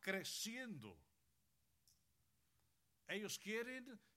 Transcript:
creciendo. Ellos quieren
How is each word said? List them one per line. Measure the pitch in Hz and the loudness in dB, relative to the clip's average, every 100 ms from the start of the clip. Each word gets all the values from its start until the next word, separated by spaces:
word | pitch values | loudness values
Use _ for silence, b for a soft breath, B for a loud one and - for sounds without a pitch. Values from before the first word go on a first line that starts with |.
creciendo. | - 190 160 - 220 240 254 156 107 80 - _ _ _ _ _ _ _ - - _ _ _ _ _ _ _ _ _ _ - | 4 4 4 0 0 0 -2 -4 -6 -10 -16 _ _ _ _ _ _ _ -20 -20 _ _ _ _ _ _ _ _ _ _ -2
Ellos | 196 208 - | -2 0 -2
quieren | 185 220 240 262 254 220 b | 0 0 0 -4 -8 -12 b